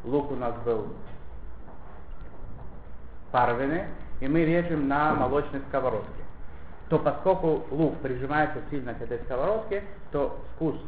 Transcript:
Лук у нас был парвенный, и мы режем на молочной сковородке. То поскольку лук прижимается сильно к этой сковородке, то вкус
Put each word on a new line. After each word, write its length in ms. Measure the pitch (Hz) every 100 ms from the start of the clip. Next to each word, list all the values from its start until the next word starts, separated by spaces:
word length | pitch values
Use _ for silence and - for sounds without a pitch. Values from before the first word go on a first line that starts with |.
Лук 280 | 117 143 135
у 40 | 127
нас 200 | 120 110 117
был 220 | 110 98 - - - - - - - - - - - - - - - - - - - - - - - -
парвенный, 520 | 127 120 120 139 165 - - - -
и 80 | 135
мы 160 | 160
режем 440 | 160 175 175 160 139
на 260 | 139 151
молочной 480 | 147 127 143 143 139 131
сковородке. 540 | 139 131 110 - - - - - - - - -
То 100 | 160
поскольку 640 | 151 135 185 185 165 151 -
лук 260 | 139 156 -
прижимается 600 | 135 127 135 147 151 - -
сильно 240 | 147 123
к 80 | 113
этой 180 | 113 120 -
сковородке, 580 | 127 156 220 214 196 202 - -
то 280 | 147 139 - - -
вкус 200 | 160 -